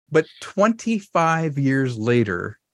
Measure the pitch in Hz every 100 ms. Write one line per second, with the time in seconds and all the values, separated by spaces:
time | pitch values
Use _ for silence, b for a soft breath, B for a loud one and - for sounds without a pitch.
0 | - 156 156 - - - 214 226 233 220
1 | - 175 165 160 160 143 135 135 131 117
2 | 110 120 101 90 98 - _